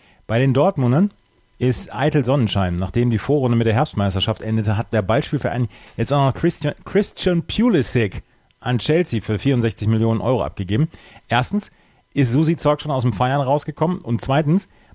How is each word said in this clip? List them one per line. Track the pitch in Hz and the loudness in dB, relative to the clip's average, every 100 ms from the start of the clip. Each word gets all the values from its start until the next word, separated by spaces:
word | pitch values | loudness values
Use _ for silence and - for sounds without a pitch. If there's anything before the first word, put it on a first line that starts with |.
| _ _ - | _ _ -4
Bei | 113 | 0
den | 135 | 2
Dortmundern | 127 175 165 123 139 202 - _ _ _ - | 2 2 2 2 2 0 -2 _ _ _ -2
ist | 123 120 - 107 | -2 -2 -6 -4
eitel | 147 151 117 | 0 0 2
Sonnenschein. | 139 107 101 90 87 | 2 2 0 0 -2
Nachdem | 90 120 120 | -2 0 0
die | 113 | 0
Vorrunde | - 147 127 117 | 0 0 2 2
mit | 113 | 2
der | 107 | 2
Herbstmeisterschaft | 151 - 101 92 101 107 | 0 0 -2 0 -2 -4
endete, | 110 113 107 104 | -2 -2 0 -2
hat | - | -2
der | 113 | -2
Ballspielverein | 98 120 - 139 107 117 117 - - - | 0 0 -2 -4 -2 -2 -4 -8 -12 -6
jetzt | 113 | -2
auch | 143 135 | 2 2
noch | |
Christian, | - 170 - 147 - | 0 -2 -2 -4 -6
Christian | - 196 202 - 185 175 | -4 -2 -2 -4 -2 0
Pulisic | - - 240 180 120 123 104 - - _ _ _ | -2 0 2 2 2 0 -2 -4 -14 _ _ _
an | - 123 | -4 -2
Chelsea | - 160 175 113 | 2 0 0 -4
für | - 107 | -2 -2
vierundsechzig | 135 127 117 - 104 | 0 0 0 0 0
Millionen | 110 113 113 | 2 2 0
Euro | 98 123 | 0 -2
abgegeben. | 71 - 92 110 156 - - - - | -2 -6 -2 0 0 -4 -20 -20 -2
Erstens | 117 - 202 - _ _ _ _ | -2 0 -4 -6 _ _ _ _
ist | - 127 | 0 2
Susi | 131 160 165 | 2 2 2
Zorc | 147 147 | 0 0
schon | 147 | -2
aus | 135 | 0
dem | 123 | 0
Feiern | 104 127 139 | 0 0 0
rausgekommen | 131 147 - - 160 180 | 0 0 -2 -2 -2 -2
und | - 117 | -4 -4
zweitens, | - 135 147 185 - _ _ | 0 0 2 0 -2 _ _